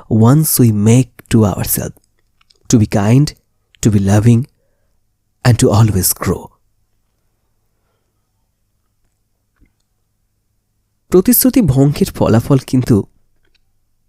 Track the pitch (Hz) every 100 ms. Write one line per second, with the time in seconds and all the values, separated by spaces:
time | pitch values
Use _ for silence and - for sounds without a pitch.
0 | - 110 113 147 156 - 120 104 107 123
1 | 127 - - 117 101 - - - - -
2 | _ _ _ _ _ _ - 120 107 110
3 | 101 127 151 - _ _ _ _ 117 104
4 | 98 104 113 117 135 _ _ _ _ _
5 | _ _ _ _ 127 113 127 107 110 95
6 | 90 - - - - _ _ _ _ _
7 | _ _ _ _ _ _ _ _ _ _
8 | _ _ _ _ _ _ _ _ _ _
9 | _ _ _ _ _ _ _ _ _ _
10 | _ _ _ _ _ _ _ _ _ _
11 | - 180 - - - 269 175 127 143 143
12 | 196 - 85 110 - 135 - 131 123 104
13 | - _ _ _ _ _ _ _ _ _